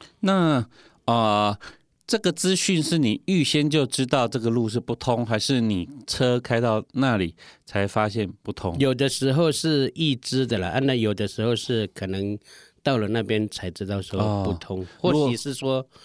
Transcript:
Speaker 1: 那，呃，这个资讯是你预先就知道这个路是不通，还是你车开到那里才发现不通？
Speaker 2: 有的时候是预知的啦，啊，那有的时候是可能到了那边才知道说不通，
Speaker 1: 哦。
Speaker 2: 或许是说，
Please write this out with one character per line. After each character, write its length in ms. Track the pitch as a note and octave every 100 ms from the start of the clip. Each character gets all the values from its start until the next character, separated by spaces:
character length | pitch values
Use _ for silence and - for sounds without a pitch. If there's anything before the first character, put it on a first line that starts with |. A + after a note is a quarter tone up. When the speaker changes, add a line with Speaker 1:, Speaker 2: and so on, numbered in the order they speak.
| - _
Speaker 1:
那， 440 | F#3+ F#3+ E3 C#3+ A#2 - - _ -
呃， 520 | A#2 A2 G#2 G#2 G2+ - - _ _ -
这 100 | A3
个 120 | F#3+
资 240 | - F#3 F#3
讯 260 | - F3+
是 160 | D3+ E3+
你 220 | C3 G#2+ -
预 160 | F#3
先 260 | C#3+ D3+ D3
就 160 | D3+ C3+
知 220 | - C3
道 220 | C#3 A#2+
这 100 | C3
个 120 | A2+
路 180 | A#2 A2+
是 100 | A2+
不 160 | - A#2+
通， 320 | - A#2+ A#2
还 100 | A2
是 240 | - C3
你 280 | A2+ G2+ E2 - -
车 320 | - B2+ B2
开 220 | B2 A#2
到 240 | A#2+ A2 -
那 240 | - C3+ A2+
里 180 | F2 - - - -
才 200 | G#2 G2+
发 220 | - G#2+
现 240 | G#2+ G2+ -
不 100 | -
通？ 240 | G2+ F#2+ E2+
Speaker 2:
有 160 | C3+ B2
的 140 | C#3
时 240 | - C3+
候 180 | C3+ E3
是 400 | D3 E3 D3+ C3 -
预 180 | D#3+ B2+
知 320 | - C3 B2+
的 120 | A2+
啦， 100 | F2
啊， 100 | F#2+
那 160 | C3+ B2+
有 180 | A2
的 140 | G2+ G#2
时 160 | -
候 140 | A2 A#2
是 320 | - A#2+ G2+
可 180 | - G2+
能 320 | F#2+ G2 G#2 _ - - _ -
到 140 | C3
了 100 | G#2
那 120 | A2+
边 260 | G#2+ A2 G#2+
才 200 | - F#2
知 160 | E2+ G2
道 160 | G2+
说 440 | F#2 F#2+ G#2+ G2+ F#2+
不 80 | F2
通， 280 | - F#2+
Speaker 1:
哦。 40 | F#2 -
Speaker 2:
或 280 | F3+ D3+ C#3+
许 80 | A#2
是 160 | C#3+
说， 320 | B2+ C3+ C3 B2+ -